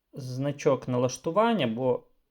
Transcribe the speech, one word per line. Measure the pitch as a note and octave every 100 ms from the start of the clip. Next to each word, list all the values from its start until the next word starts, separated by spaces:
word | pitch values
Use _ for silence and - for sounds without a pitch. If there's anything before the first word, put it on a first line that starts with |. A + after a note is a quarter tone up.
| _
значок | - B2+ B2+ C#3 C#3+ D#3 C3 -
налаштування, | B2 B2+ - - E3+ A3+ A3 B2+
бо | A2+ B2+ A#2+ - _ _